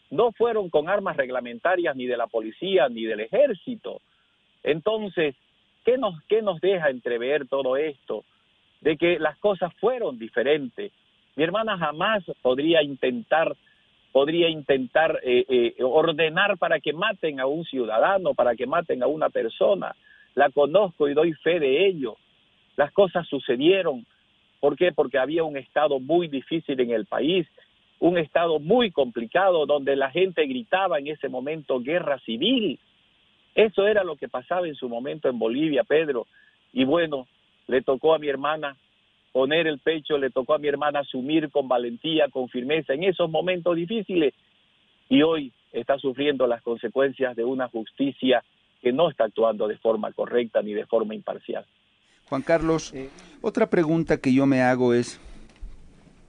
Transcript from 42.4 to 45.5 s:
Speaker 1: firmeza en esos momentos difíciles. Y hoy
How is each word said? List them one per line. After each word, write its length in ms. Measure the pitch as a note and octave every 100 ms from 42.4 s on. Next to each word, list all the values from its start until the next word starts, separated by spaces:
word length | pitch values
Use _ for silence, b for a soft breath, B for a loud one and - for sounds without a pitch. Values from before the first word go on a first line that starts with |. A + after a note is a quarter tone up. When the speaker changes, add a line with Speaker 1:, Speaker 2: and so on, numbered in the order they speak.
| B2+
Speaker 1:
firmeza 420 | B2+ B2 D#3 D3
en 120 | C#3
esos 260 | F#3+ F3 E3+
momentos 440 | D#3 F3 F#3 E3+
difíciles. 600 | E3+ F3 A3+ G3 F#3 C#3+ - _ _ _ _ _ _ _
Y 140 | C3+
hoy 300 | D#3 E3 C3+